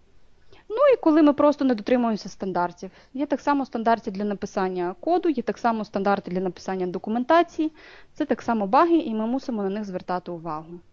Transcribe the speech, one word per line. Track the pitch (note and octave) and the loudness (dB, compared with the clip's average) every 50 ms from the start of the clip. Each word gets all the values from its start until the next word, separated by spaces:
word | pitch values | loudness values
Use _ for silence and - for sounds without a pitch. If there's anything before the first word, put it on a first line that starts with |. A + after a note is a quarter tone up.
| - _ _ - - - - _ _ - - - _ - | -20 _ _ -20 -20 -20 -20 _ _ -20 -20 -20 _ -8
Ну | G#4 A#4 C#5+ C#5+ B4 | 0 4 4 6 4
і | - | 4
коли | - D#4+ D4+ D#4+ | 4 4 4 6
ми | D#4 D4 C#4 | 6 6 6
просто | - D4 D4 C#4+ - C#4 | 6 4 4 4 2 0
не | C4 B3 | 0 0
дотримуємося | G#3 G#3 - B3+ B3 A#3+ A#3 A3 F#3 - G3+ | 0 0 0 0 2 2 0 -2 -4 -6 -10
стандартів. | - - G3+ G3 F3+ F3 F3 F3 F3 - - F#3 - - _ _ - | -12 -8 -8 -4 -2 -2 -2 -2 -4 -10 -16 -18 -18 -20 _ _ -8
Є | B3+ D4 | -6 -2
так | C#4+ D4 B3 | -2 -2 -2
само | - D4 C#4+ C#4 C4+ | 0 0 0 0 0
стандарти | - - A#3+ A3 A3+ A#3 G#3+ - A3+ | -2 -6 -2 2 2 2 2 0 -4
для | F#3+ F#3+ G#3 | -6 -4 -4
написання | G#3 G3+ F#3+ - G3 - G#3 F#3+ F#3 F#3 F3+ F3 F3 G3 - | -4 -4 -4 -6 -6 -4 -2 -2 -2 -2 -2 -4 -4 -6 -6
коду, | - D#4+ E4+ F#4 F4+ F4 | -2 0 0 2 2 0
є | C#4+ B3 A3 | -2 0 -2
так | - G3+ - | -4 -6 -2
само | - A#3+ A#3 A3 G#3 | -2 -2 0 -2 -4
стандарти | - - G3+ G3 G3+ G3+ G3 - - | -6 -4 -2 0 2 0 0 -2 -4
для | F3+ F#3 | -4 -2
написання | F#3+ F#3+ F3+ - - - F#3+ F#3+ F3+ F3+ | -2 -4 -6 -6 -8 -8 -4 -4 -4 -4
документації. | E3+ F#3+ - - A3 A#3+ B3 - D#4+ E4+ F4 E4+ - - D#4 D#4 - - - - - - - - _ | -4 -6 -6 -4 -4 -4 2 4 4 4 4 2 -2 -4 -4 -4 -4 -8 -16 -20 -20 -20 -20 -18 _
Це | - D4+ | -6 -4
так | - B3 - | -2 -2 -4
само | - - A#3 A3 G3+ F#3+ | -2 -2 -2 -2 0 2
баги, | G#3 C#4 E4+ E4+ E4+ D#4+ | 4 4 4 4 4 2
і | - A#3 A3 | 2 0 -4
ми | A3 A3 | -4 -2
мусимо | A3+ B3 C4+ - - A#3+ G#3+ G3+ | -2 -4 -4 -4 -4 -4 -4 -4
на | F#3+ | -4
них | F#3+ G#3+ G#3+ | -4 -6 -6
звертати | G3+ F3+ F3+ F3+ - F3+ F3+ F3+ - | -8 -8 -10 -6 -6 -6 -6 -6 -8
увагу. | F3 E3 D#3+ E3+ D#3 D3+ D#3+ E3 E3+ F3+ - _ | -10 -10 -10 -10 -10 -10 -10 -14 -16 -18 -20 _